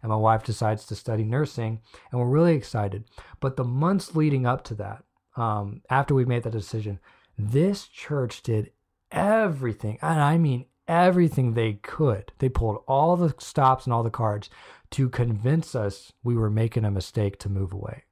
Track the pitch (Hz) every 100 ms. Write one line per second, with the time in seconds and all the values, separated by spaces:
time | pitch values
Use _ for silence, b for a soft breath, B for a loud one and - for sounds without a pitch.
0 | 110 110 110 110 - 107 110 110 - 104
1 | - 110 107 123 151 - 113 113 B B
2 | B 123 123 143 170 156 - 110 101 104
3 | 110 B B B 135 131 127 127 165 196
4 | - 160 151 139 123 135 - 107 101 104
5 | _ _ _ - 117 107 101 110 _ 127
6 | 143 135 123 120 120 110 98 113 104 98
7 | b b b - 107 127 180 202 - -
8 | - 147 123 - - 110 107 _ _ _
9 | _ - 196 220 214 143 127 107 107 107
10 | 156 160 143 165 160 123 - _ - 165
11 | 180 180 170 - 127 117 113 104 - -
12 | 151 101 - _ 131 - 117 104 - 135
13 | 160 175 170 - - - 131 131 - 120
14 | 113 - 110 104 - B B B B -
15 | 131 127 120 107 117 160 156 120 104 101
16 | - _ 120 120 107 107 113 - 107 98
17 | - - 104 - 101 98 95 95 - -
18 | _